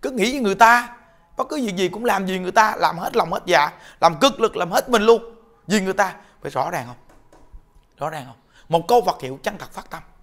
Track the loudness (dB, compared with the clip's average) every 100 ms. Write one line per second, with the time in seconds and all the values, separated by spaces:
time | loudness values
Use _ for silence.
0 | -6 -2 -2 0 -2 6 6 6 2 -14
1 | _ _ _ -8 -6 -4 -4 -2 -2 -2
2 | -2 0 -2 -4 0 2 2 2 -2 -2
3 | -4 -2 -2 -4 2 2 2 -4 -20 0
4 | 0 4 2 2 -2 -2 -2 -2 0 2
5 | 4 4 2 -20 _ _ -2 -2 -2 -2
6 | -2 -4 -20 _ -10 -4 -4 -4 -8 -16
7 | _ -20 _ _ -20 -20 _ _ _ _
8 | -10 -10 -16 -20 _ _ -2 -2 2 2
9 | 2 -4 -6 -8 -10 -10 -16 -16 -16 -18
10 | -18 _